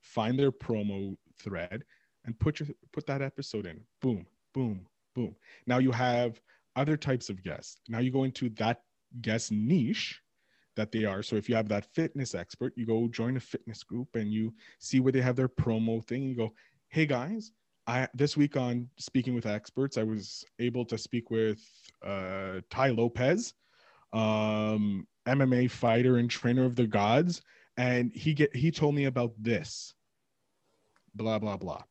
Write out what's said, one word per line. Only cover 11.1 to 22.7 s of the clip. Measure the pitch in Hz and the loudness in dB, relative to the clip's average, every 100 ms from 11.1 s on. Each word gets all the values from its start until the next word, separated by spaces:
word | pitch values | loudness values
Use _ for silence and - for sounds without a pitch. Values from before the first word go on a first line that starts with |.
| 95 | -2
So | 107 107 | -2 -2
if | 104 | 2
you | 113 | 0
have | 104 | 2
that | 104 - | -2 -2
fitness | - 160 143 131 - | -2 -2 -2 -6 -6
expert, | 87 - 123 - | -8 -6 -6 -4
you | 113 | 0
go | 113 117 | 0 0
join | 117 117 131 | -2 -2 -2
a | |
fitness | - - - 107 | -4 -10 -10 -14
group | - 117 139 117 | -10 -8 -6 -4
and | 107 | -2
you | 107 110 117 - - | -2 -2 -6 -20 -18
see | - 131 | 0 2
where | 127 | 4
they | 131 | 4
have | 127 123 | 2 2
their | 131 | 0
promo | - - 113 113 113 110 | 2 0 2 2 -2 -2
thing. | 120 | -4
You | 135 120 | -4 -2
go, | 110 - _ _ _ | -4 -4 _ _ _
"Hey | 156 156 | 0 2
guys, | 127 135 220 214 _ _ _ - | 0 -2 -6 -10 _ _ _ -2
I, | 123 131 | -2 -2
this | 123 147 147 | 0 0 4
week | 143 139 | 2 2
on | 123 120 120 _ | 0 -2 -4 _
Speaking | - 131 123 | -2 0 0
with | 123 113 | -2 -2
Experts, | 104 - - 139 123 | -4 -4 -4 -2 0
I | |
was | 110 110 92 - - _ | -2 -2 -6 -14 -16 _
able | 120 123 117 | -2 -2 -4
to | 113 | -6
speak | - 123 113 | -4 -6 -2
with, | 113 110 107 - - - _ | 0 0 0 -8 -20 -20 _
uh, | 92 98 92 95 95 92 | -8 -6 -4 -6 -6 -8
Tai | - | -8